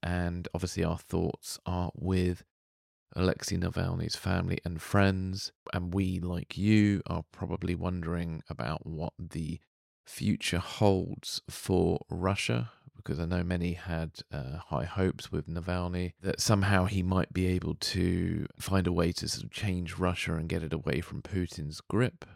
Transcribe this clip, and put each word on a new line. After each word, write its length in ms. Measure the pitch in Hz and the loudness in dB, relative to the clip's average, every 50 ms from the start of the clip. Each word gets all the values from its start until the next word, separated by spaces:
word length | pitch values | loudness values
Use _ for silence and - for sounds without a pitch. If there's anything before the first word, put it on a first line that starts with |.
| - | -2
And 460 | 87 87 90 87 87 87 90 87 - - | 0 0 0 0 0 -2 -4 -6 -4 -4
obviously 280 | 90 92 87 - 95 87 | -2 -2 -2 0 2 2
our 140 | 82 82 | 2 0
thoughts 600 | 82 - - - 87 85 85 - - - - - - _ | -2 -4 -2 0 0 2 0 -2 -4 -8 -10 -12 -10 _
are 240 | - 87 90 90 - - | -4 -2 -2 -2 -2 -4
with 480 | - - 90 95 92 90 90 90 87 - _ _ _ _ _ _ _ _ _ _ _ _ _ - | -4 0 2 2 4 4 2 2 -2 -6 _ _ _ _ _ _ _ _ _ _ _ _ _ -2
Alexei 440 | - 92 92 - - - - - 90 | 2 4 4 4 2 -2 -2 -2 0
Navalny's 580 | 90 87 87 90 87 90 87 87 85 82 - | 0 0 0 0 0 0 0 -2 -2 -4 -4
family 440 | - - 95 92 90 87 90 87 - - | -4 -2 0 0 2 2 0 -2 -2 -2
and 160 | - 87 80 | -4 -6 -6
friends, 720 | - - - 101 98 98 95 95 95 95 92 98 - - _ _ _ - - | -8 2 4 6 6 6 4 2 0 -2 -4 -4 -6 -10 _ _ _ -6 -4
and 180 | 90 90 90 87 | -4 -4 0 0
we, 280 | 98 98 92 92 90 | 0 2 2 0 -2
like 360 | 87 90 87 87 - _ - | -2 -4 -4 -4 -6 _ -6
you, 460 | - 95 104 107 107 104 104 101 95 - | 0 4 6 8 8 8 8 6 2 0
are 200 | - 87 85 80 _ - | -2 -4 -4 -4 _ -10
probably 420 | - 98 - 85 85 90 90 87 | -8 -6 -4 -4 -4 -2 -2 -2
wondering 680 | 85 87 90 90 90 82 82 85 85 85 82 82 80 - _ | -2 -2 -2 -2 -2 -4 -2 -2 -2 -4 -4 -6 -8 -8 _
about 380 | - - 58 57 78 78 - | -8 -6 -4 -4 -4 -6 -6
what 260 | - 82 78 80 - _ - | -8 -6 -6 -6 -6 _ -8
the 420 | 87 82 - 82 82 76 80 82 _ _ _ _ _ _ _ _ _ | -12 -8 -6 -6 -4 -4 -6 -8 _ _ _ _ _ _ _ _ _
future 520 | - - - - 98 - - - - - 85 | -16 -10 -2 0 2 2 2 0 0 0 0
holds 840 | 87 - - - 107 101 98 95 90 - - - - - - - _ - | -2 -4 -2 4 6 6 6 6 2 -2 -6 -8 -8 -8 -8 -8 _ -10
for 560 | - - - - 95 90 87 85 87 - - _ | -14 -12 -2 2 4 4 4 4 2 0 -2 _
Russia, 600 | - 85 90 95 98 98 - - 113 120 117 117 - _ _ - _ | -6 -2 0 0 0 0 0 0 0 0 -2 -4 -8 _ _ -20 _
because 220 | - - - - 71 | -18 -8 -6 -4 -4
I 60 | 85 | -2
know 180 | 82 90 87 87 | -2 0 0 0
many 320 | 87 90 87 87 87 85 | 0 0 0 0 -2 -4
had, 460 | 85 - 95 85 80 82 78 - - - _ - | -4 -6 -6 -4 -4 -4 -4 -8 -12 -16 _ -8
uh, 260 | 73 67 64 69 82 | -8 -8 -6 -8 -10
high 260 | - - - 67 62 | -10 -6 -4 -4 -4
hopes 480 | 85 - - 95 92 - - - - - | -4 0 2 2 2 2 -2 -8 -6 -4
with 160 | 80 73 - | -4 -4 -4
Navalny 640 | 80 87 82 90 90 90 87 90 87 90 90 90 - _ | -6 -6 -4 -2 -2 -2 -2 -2 -2 -2 -2 -4 -6 _
that 200 | - 95 82 - | -4 -4 -2 0
somehow 440 | - - 110 101 95 95 104 95 90 | 4 4 4 4 6 4 4 4 4
he 180 | 101 104 98 90 | 4 2 2 2
might 300 | 90 95 92 - - - | 4 4 2 2 2 2
be 140 | 92 92 | 0 2
able 280 | 92 92 90 90 - - | 4 2 2 0 -2 -4
to 720 | - - - - 95 90 90 90 90 90 87 85 80 80 - - - | -2 -4 -2 0 2 2 4 4 2 0 0 0 -2 -4 -6 -8 -10
find 280 | - - 98 95 90 | -4 2 2 4 4
a 60 | 87 87 | 4 2
way 200 | 85 85 85 87 | 4 2 2 2
to 160 | - - 80 | -2 -4 -4
sort 160 | - - - | -4 -6 -6
of 60 | - | -10
change 480 | - - - 104 90 90 87 82 90 90 | -8 -4 -2 -2 -2 -2 -4 -6 -2 0
Russia 360 | 90 90 87 - - - 85 | 0 0 2 0 -2 -2 -2
and 140 | 82 80 85 | -2 -2 -2
get 140 | 85 87 82 | -2 -2 -2
it 100 | 76 78 | -2 -4
away 280 | 80 - 76 71 69 | -2 -2 0 0 0
from 220 | 87 - - 71 - | -2 -4 -8 -10 -8
Putin's 580 | - - 92 90 85 - - 78 73 78 - | -4 -2 -2 -2 -2 -4 -8 -8 -8 -8 -10
grip. 440 | - _ - 104 123 123 - - - - - | -8 _ 0 2 2 0 -2 -8 -20 -20 -20